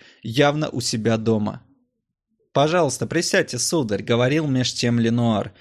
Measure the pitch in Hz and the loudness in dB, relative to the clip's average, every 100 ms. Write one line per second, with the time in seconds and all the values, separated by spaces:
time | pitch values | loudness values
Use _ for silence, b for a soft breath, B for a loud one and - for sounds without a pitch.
0 | B B 127 117 147 151 156 131 117 120 | B B -6 2 2 2 -4 -4 -4 -2
1 | 110 113 110 110 107 - _ _ _ _ | 0 0 2 0 0 -6 _ _ _ _
2 | _ _ _ _ _ - 151 175 151 - | _ _ _ _ _ 0 2 2 0 -2
3 | 113 160 175 196 160 120 - 170 117 98 | -4 -2 0 0 0 -2 -2 -2 0 -4
4 | - 117 123 151 151 131 123 - 120 120 | 0 0 2 0 0 0 -2 -2 0 2
5 | 113 120 117 104 - b | 2 2 2 0 -2 b